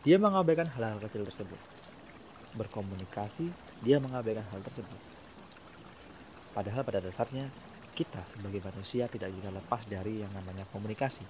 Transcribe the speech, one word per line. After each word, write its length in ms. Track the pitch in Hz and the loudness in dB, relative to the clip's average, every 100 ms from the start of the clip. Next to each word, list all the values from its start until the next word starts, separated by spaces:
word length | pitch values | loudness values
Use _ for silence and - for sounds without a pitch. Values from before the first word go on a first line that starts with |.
Dia 120 | 143 185 | 12 12
mengabaikan 480 | 208 190 165 160 | 12 8 8 8
hal-hal 320 | 170 123 113 107 | 4 2 0 0
kecil 240 | 104 107 | -2 -2
tersebut. 320 | 101 - 95 85 - - - - - - - - - 113 | -2 -4 -8 -8 -14 -16 -16 -16 -16 -16 -16 -16 -12 -6
Berkomunikasi, 920 | 104 110 98 95 92 - 104 - 170 170 - - | -4 -4 -4 -6 -6 -4 -4 -2 -4 -4 -14 -2
dia 160 | 113 143 | 6 6
mengabaikan 440 | 135 127 113 110 104 | 6 0 0 0 -2
hal 120 | 98 | -6
tersebut. 360 | 95 - 110 - - - - - - - - - - - - - - - - | -6 -8 -10 -12 -14 -16 -16 -16 -16 -18 -18 -16 -16 -16 -18 -16 -16 -16 -8
Padahal 300 | 101 101 120 | -4 -2 -2
pada 180 | 131 98 | 2 0
dasarnya, 480 | 92 - 117 131 139 - - - - | 0 -2 -2 -2 -6 -10 -16 -16 -12
kita 260 | - 165 - 95 | -4 -4 -4 -8
sebagai 260 | 107 98 98 | -8 -4 -4
manusia 400 | 95 98 98 123 120 | -4 -8 -2 0 0
tidak 220 | 110 98 | -2 -4
bisa 220 | 95 98 | -4 -6
lepas 320 | 95 - 117 | -6 -2 -4
dari 400 | 107 98 95 110 | -2 -2 -2 -2
yang 80 | 101 | -4
namanya 320 | 98 92 92 95 | -6 -6 -8 -6
komunikasi. 500 | 101 107 107 135 - | -4 -4 0 0 -2